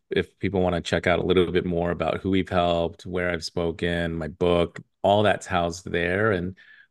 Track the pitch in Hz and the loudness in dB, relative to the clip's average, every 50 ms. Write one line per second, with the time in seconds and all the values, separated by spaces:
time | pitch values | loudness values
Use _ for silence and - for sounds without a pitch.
0 | _ - - 92 87 - _ - - 92 92 92 92 90 90 87 87 - 90 85 | _ -4 -2 -2 -2 -4 _ -6 -4 -2 0 0 0 2 0 -2 -2 -2 -2 0
1 | - 90 87 85 85 85 90 92 87 80 87 90 80 90 87 82 87 87 85 - | 2 2 2 2 2 2 4 4 4 2 2 -2 -2 0 -2 -2 -2 -2 -2 -2
2 | 82 80 - - - 95 95 95 90 - 92 90 87 87 85 85 85 82 - - | -2 -2 -2 -2 -2 0 0 0 0 0 0 2 2 2 2 0 -2 -4 -6 -8
3 | - 92 87 90 90 90 87 82 80 - - 90 85 82 80 - 87 87 87 85 | -12 -8 -4 -4 -2 -2 -4 -4 -6 -6 -6 -4 -4 -4 -4 -2 -2 -2 -2 -2
4 | 85 82 82 82 80 76 - - 90 87 87 85 85 82 - - - _ _ _ | -2 -4 -4 -6 -8 -8 -4 0 2 2 4 4 2 0 -4 -10 -20 _ _ _
5 | - 95 101 104 104 101 - - - - 98 87 85 85 85 90 - 90 85 87 | 2 4 4 4 4 2 2 0 -2 -2 -2 0 0 -2 -4 -6 -8 -4 -2 -2
6 | 85 87 90 101 110 113 101 87 87 92 92 - - - - - - _ | 0 0 0 0 2 2 0 0 -2 -6 -8 -12 -18 -20 -20 -20 -20 _